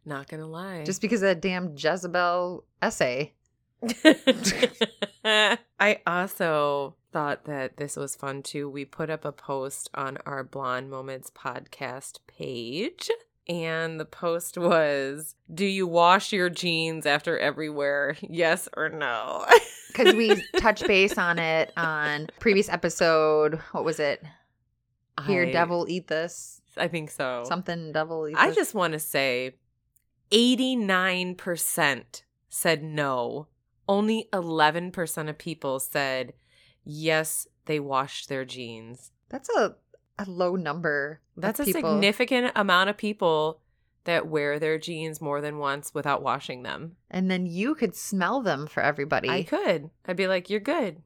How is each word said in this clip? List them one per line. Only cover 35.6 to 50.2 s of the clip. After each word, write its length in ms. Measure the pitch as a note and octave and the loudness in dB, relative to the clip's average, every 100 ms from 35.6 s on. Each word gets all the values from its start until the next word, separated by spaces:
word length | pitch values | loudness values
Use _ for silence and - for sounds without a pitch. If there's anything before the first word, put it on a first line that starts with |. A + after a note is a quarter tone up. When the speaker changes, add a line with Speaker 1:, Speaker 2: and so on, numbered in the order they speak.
| C#3 C3 | -4 -4
Speaker 1:
said, 540 | - D3+ C3+ C3 B2+ - _ _ _ _ | -4 -2 -2 -2 -6 -12 _ _ _ _
yes, 640 | - D3+ D#3+ D#3 D#3 - - _ - | -14 -4 2 2 0 -6 -8 _ -4
they 140 | D3+ | -4
washed 480 | C#3+ C3+ C#3 - - | 0 -2 -2 -8 -8
their 160 | C3+ | -6
jeans. 680 | C3 B2+ A#2+ A2+ A2+ B2 - _ _ | -6 -10 -12 -14 -16 -18 -20 _ _
Speaker 2:
That's 180 | C4+ - A4 | -14 -2 2
a, 200 | G#3 - _ _ _ - | 2 -2 _ _ _ -12
a 60 | G3 | -10
low 280 | F3 F3+ F#3 | 0 0 0
number 640 | D#3+ D3+ E3 D3 C#3+ D#3 _ - | -2 -2 0 0 -2 -8 _ -6
of 40 | |
Speaker 1:
That's 200 | F#3 A3 | -4 0
a 40 | D4 | 0
Speaker 2:
people. 280 | E4+ A3 | 2 2
Speaker 1:
significant 580 | D#3 G3+ G#3+ B3 B3+ B3 - | 4 4 2 2 2 2 0
amount 340 | G3+ F3+ F#3+ | 4 4 4
of 80 | G3+ | 0
people 640 | G#3+ G#3 F3+ D#3 D#3 D#3+ _ _ _ _ | -4 0 2 4 0 -4 _ _ _ _
that 240 | - E3 D#3+ | 0 0 0
wear 320 | D#3 C#3+ D3 | 0 0 0
their 180 | D#3 D#3 | 0 -2
jeans 440 | D3+ E3 D#3+ D#3 | -4 -6 -6 -6
more 180 | D3+ C#3+ | -4 -2
than 180 | D3 D3 | -4 -4
once 360 | C#3+ C#3+ D3 | -4 -4 -6
without 280 | D3+ C#3+ C#3 | -6 -2 -2
washing 420 | C#3 C3 - B2+ | 0 -4 -4 -10
them. 340 | - - D#3+ - _ | -8 -8 -10 -16 _
Speaker 2:
And 220 | F3+ F#3 | -2 0
then 140 | F#3 F3+ | 0 -2
you 300 | E3+ A3+ D#4 | -2 -2 0
could 200 | A3 - | -2 -4
smell 460 | - G3 F3+ B3+ | -6 -2 0 0
them 260 | A3 C#3 D3+ | 0 -2 -4
for 160 | - | -2
everybody. 460 | C#3 C#3+ C#3+ C#3 - | -2 -2 -2 -2 0
Speaker 1:
I 140 | - | -2
could. 460 | E3 E4 F#4+ E3 D3+ _ - | -2 -2 0 0 -2 _ -8
I'd 120 | |
be 100 | F3 | -2